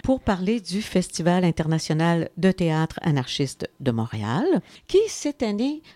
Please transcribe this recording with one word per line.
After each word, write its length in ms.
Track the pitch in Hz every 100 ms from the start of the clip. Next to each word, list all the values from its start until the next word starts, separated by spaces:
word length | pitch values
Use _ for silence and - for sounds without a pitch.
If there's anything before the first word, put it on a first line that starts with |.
pour 160 | - 262
parler 380 | - 185 185 233
du 220 | 180 190
Festival 640 | 220 185 180 - 170 180
international 840 | 180 160 156 160 - 156 170 170 160 -
de 120 | 185
théâtre 480 | 185 170 156 160 -
anarchiste 640 | 170 143 127 - 135 - - -
de 100 | 127
Montréal, 720 | 117 113 110 104 135 330 269 - - -
qui, 140 | 381 440
cette 340 | - 294 285
année, 400 | 220 208 262 302 -